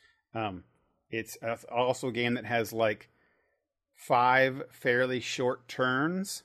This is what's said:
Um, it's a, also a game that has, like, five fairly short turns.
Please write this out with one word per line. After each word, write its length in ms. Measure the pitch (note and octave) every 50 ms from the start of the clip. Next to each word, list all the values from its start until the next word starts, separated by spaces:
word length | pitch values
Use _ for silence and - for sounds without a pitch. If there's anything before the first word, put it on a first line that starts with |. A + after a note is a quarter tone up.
| _ _ _ _ _ _ -
Um, 300 | A2+ A2 G#2 F#2 F2 F#2 _ _ _ _ _ _ _ _ _
it's 280 | - A2+ A2+ - - -
a, 160 | A#2 A2+ A#2+ - - -
also 380 | A#2 A#2+ B2 B2+ B2 - - C3
a 20 |
game 220 | G#2+ A#2+ A#2+ A#2+ A#2+
that 100 | B2 G#2+
has, 280 | G#2+ A#2+ A#2 A2 F#2+ A2+
like, 340 | A2+ A2+ G#2+ G#2 - - _ _ _ _ _ _ _ _ _ _ _ _ _ _ _ _ _ _
five 680 | - - - B2+ B2 B2 B2+ B2+ C3 C3 C3 C3 C#3 - -
fairly 480 | - - - C3 A#2+ B2 C3 B2+ B2+ B2
short 460 | - - - - B2+ B2 C3 - _ -
turns. 760 | - - B2+ B2+ B2+ C3 D3 E3 F3+ F#3+ G3 - - -